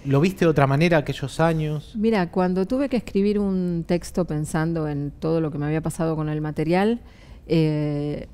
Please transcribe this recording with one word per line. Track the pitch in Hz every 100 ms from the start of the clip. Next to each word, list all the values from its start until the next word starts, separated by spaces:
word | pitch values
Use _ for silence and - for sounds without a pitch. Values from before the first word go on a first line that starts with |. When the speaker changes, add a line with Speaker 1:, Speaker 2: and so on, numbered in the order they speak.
Speaker 1:
lo | 139 139
viste | 185 185
de | 170
otra | 151 135
manera | 139 175 165
aquellos | 135 135 131 -
años? | 165 160 151 151 - 226
Speaker 2:
Mira, | 220 220 180
cuando | 185 180 185 190
tuve | 254 277
que | 240
escribir | - 196 202 208
un | 196 190 180 170 160
texto | 175 - - 170
pensando | 151 151 165 160 165 151
en | 143 143
todo | - 160 165
lo | 156
que | 143
me |
había | 147 160
pasado | 156 - 165 156
con | 151
el | 151
material, | 151 151 156 180 208 240 - - - - -
eh, | 165 156 151 147 147 147 147 -